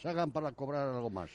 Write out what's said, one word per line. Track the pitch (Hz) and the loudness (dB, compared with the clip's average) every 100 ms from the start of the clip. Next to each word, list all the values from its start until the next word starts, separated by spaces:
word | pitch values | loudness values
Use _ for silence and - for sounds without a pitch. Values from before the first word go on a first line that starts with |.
salgan | 160 170 160 | -2 2 2
para | 156 151 | 2 -2
cobrar | 123 139 143 139 | -2 -2 0 2
algo | 123 117 | 0 0
más. | 95 85 | -2 -4